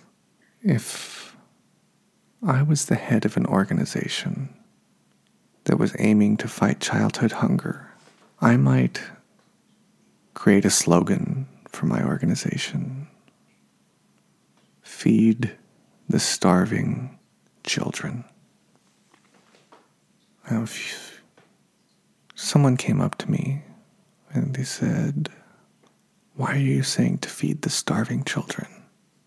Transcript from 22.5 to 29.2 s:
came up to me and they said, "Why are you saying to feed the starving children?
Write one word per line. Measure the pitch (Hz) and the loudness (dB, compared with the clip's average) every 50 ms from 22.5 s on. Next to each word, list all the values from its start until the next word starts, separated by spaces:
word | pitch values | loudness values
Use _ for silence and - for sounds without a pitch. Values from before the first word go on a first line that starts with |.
| - 147 143 135 127 | 4 4 6 4 4
came | 127 - - - - | 2 0 0 0 0
up | - - - | 0 -2 -4
to | - - - | -6 -4 -4
me | - - - - 139 147 - - - - _ _ _ _ _ _ _ _ _ - | -2 -2 -2 -4 -6 -6 -8 -14 -20 -20 _ _ _ _ _ _ _ _ _ -6
and | 147 123 - - - | -2 -2 -2 -2 -2
they | - 131 | -4 -6
said, | - - - - - - - - - 143 147 151 - - - - _ _ _ _ _ _ _ _ _ _ _ _ _ _ _ _ _ _ | -6 -6 -4 -2 -2 0 0 0 -2 -2 -2 -4 -6 -8 -12 -20 _ _ _ _ _ _ _ _ _ _ _ _ _ _ _ _ _ _
"Why | 139 127 - 127 | -6 -4 -2 0
are | 139 | 0
you | 139 131 139 135 131 | 2 2 2 2 0
saying | - - - 120 120 - - | 0 0 0 2 2 0 -2
to | - - | -4 -8
feed | - - - - - - - | -6 -4 -4 -4 -2 -2 -4
the | - | -4
starving | - - - - - - - - 123 127 135 | -4 -2 -2 -2 -2 -2 -2 -2 -2 -4 -4
children? | - - - - - - - - - - - - _ _ _ _ _ _ _ | -4 -4 -6 -6 -6 -8 -10 -10 -12 -14 -20 -20 _ _ _ _ _ _ _